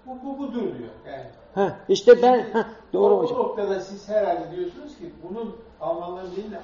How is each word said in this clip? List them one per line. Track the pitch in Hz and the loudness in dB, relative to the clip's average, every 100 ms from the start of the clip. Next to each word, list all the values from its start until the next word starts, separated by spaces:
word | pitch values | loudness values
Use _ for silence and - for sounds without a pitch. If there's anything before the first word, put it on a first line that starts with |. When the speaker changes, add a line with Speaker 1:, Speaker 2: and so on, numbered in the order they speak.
| 254 | -18
Speaker 1:
"Bu, | 254 277 | -14 -10
bu | 277 | -8
budur." | 262 233 | -8 -6
diyor. | 208 127 113 - - | -6 -8 -14 -18 -16
Yani | 139 - - - 190 | -16 -16 -20 -8 -2
Speaker 2:
Ha, | 196 - - | -2 -2 -2
işte | 190 - 233 | 6 10 10
ben, | 240 247 | 8 4
Speaker 1:
şimdi | - | 2
Speaker 2:
ha, | 226 - - - | -4 -4 -8 -6
doğru | 185 202 202 | 2 4 4
Speaker 1:
o, | |
Speaker 2:
hocam. | 160 - | 2 -2
Speaker 1:
o | |
noktada | - 214 196 190 | -4 -4 -4 -4
siz | 180 202 - | -6 -14 -4
herhalde | 214 196 170 156 180 | -2 0 -2 -6 -8
diyorsunuz | 180 277 294 - | -10 -10 -18 -18
ki | 170 - 175 | -18 -16 -14
bunun | 220 220 - - - | -10 -10 -12 -20 -10
Almanların | 160 170 175 185 185 185 | -8 -6 -8 -12 -12 -10
deyimiyle | 214 180 | -10 -10